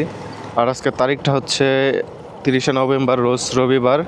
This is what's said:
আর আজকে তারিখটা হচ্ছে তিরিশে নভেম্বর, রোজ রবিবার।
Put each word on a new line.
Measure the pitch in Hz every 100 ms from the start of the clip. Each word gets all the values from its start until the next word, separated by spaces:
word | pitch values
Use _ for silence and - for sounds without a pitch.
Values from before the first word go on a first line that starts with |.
| 160 - - - - 117
আর | 120
আজকে | 127 135 131
তারিখটা | 127 135 143 139
হচ্ছে | - - 135 135 135 92 - - - -
তিরিশে | 139 131 147 131
নভেম্বর, | 131 135 127 127 120
রোজ | 123 - 123
রবিবার। | 127 131 123 143